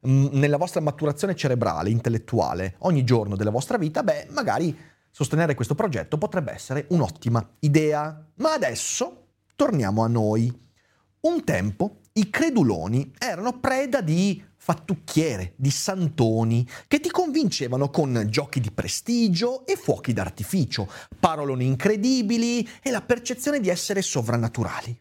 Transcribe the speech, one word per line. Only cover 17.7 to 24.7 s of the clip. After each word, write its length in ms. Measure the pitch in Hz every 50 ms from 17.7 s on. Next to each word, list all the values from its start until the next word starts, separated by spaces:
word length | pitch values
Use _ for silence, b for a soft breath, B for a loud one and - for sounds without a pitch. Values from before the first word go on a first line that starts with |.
| 123 131 139 143
con 380 | 139 - 156 139 123 120 107 107
giochi 320 | 107 147 143 143 - 139
di 100 | 120 104
prestigio 960 | - - - 92 - - - - 233 240 233 214 180 165 214 240 254 262 -
e 100 | - 392
fuochi 360 | - - - - - - - 120
d'artificio, 760 | 101 95 90 - - 104 - - 190 143 107 - - 101 95 B B B B B -
paroloni 460 | - 175 160 151 147 139 131 127 127
incredibili 1040 | 127 135 123 - 196 214 214 202 254 269 254 233 196 233 226 233 233 240 240 226 233 B B B
e 80 | 277
la 120 | 247 214 -
percezione 580 | - 247 240 240 - 247 247 - 294 294 285
di 80 | 220 180
essere 340 | 175 170 - - 202 196 185
sovrannaturali. 960 | - - 147 117 110 113 120 113 113 - - 113 87